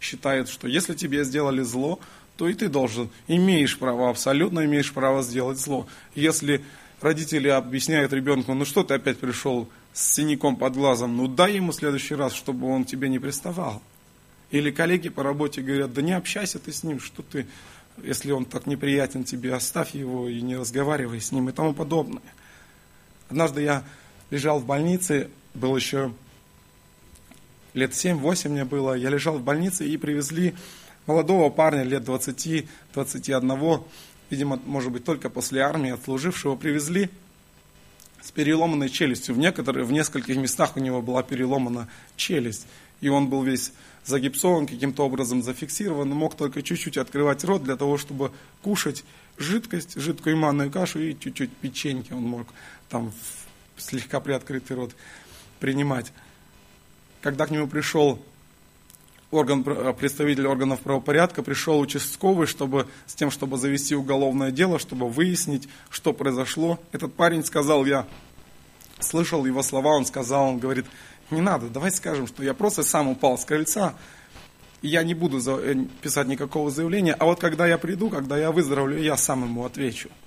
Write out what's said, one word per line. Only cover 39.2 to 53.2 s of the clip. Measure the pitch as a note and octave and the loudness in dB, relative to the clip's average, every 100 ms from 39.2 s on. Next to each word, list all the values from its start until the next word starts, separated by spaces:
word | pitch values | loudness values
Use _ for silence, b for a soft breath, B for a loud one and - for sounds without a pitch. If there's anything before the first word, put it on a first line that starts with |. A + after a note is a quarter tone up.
| - | -2
В | A#2+ | 2
некоторых, | E3+ F3+ C3 C3 A#2+ | 2 2 -2 -2 0
в | |
нескольких | D3 D3 C#3+ A#2+ C3 | 0 0 -4 -2 -2
местах | C3 - D#3 C#3 | -2 0 0 0
у | |
него | C3 B2+ | -2 -2
была | A#2+ B2+ | -2 -2
переломана | B2 C3 B2+ C3+ B2 A#2+ A2+ B B - | -2 -2 0 0 0 -4 -8 B B -8
челюсть, | - E3 A#2 G#2 - B B B | -2 -2 -2 -6 -14 B B B
и | C#3 | 2
он | C#3+ C3+ | 2 2
был | C3+ | 0
весь | C3 B2+ - B B B - | 0 -2 -4 B B B -4
загипсован, | C3+ C3 - F#3 E3+ C#3+ | -2 0 0 2 2 0
каким-то | A#2+ C#3 C3+ | -2 -4 0
образом | C#3 C3 A#2+ B2 | 0 0 0 0
зафиксирован, | A#2+ B2+ D3 - G#3 D3 C#3 | -2 -6 -8 -4 -4 -2 -2
мог | D3 D#3 | 0 -2
только | - C#3+ - | -2 -4 -4
чуть-чуть | C#3 F3 E3 C#3+ | -4 -4 -4 -4
открывать | B2+ C#3+ D3 C#3 | -4 0 2 2
рот | F3 G3 | 0 0
для | C3 C3 | 0 -2
того, | C#3+ C#3+ | 0 0
чтобы | C#3+ C3+ C3+ B B B | -4 -4 -6 B B B
кушать | G3+ G3 - C3 B B B - | -2 0 -2 -4 B B B -10
жидкость, | C#3+ A3 A3+ F3+ - - | -2 -2 -2 -6 -6 -6
жидкую | D3 D3 D#3 D#3+ | -4 -2 0 2
манную | D3+ C#3+ C#3+ | 4 2 0
кашу | F#3 F3+ D#3 | 0 -2 -2
и | D#3+ C#3 | -4 -4
чуть-чуть | - - B2+ | -8 -6 -6
печеньки | - C#3 - D3+ C3 A#2 | -6 -10 -6 -4 -4 -6
он | B2 | -6
мог | A#2 A#2+ A#2 B B B - | -6 -6 -10 B B B -8
там | B2 A#2 G#2 | -6 -6 -8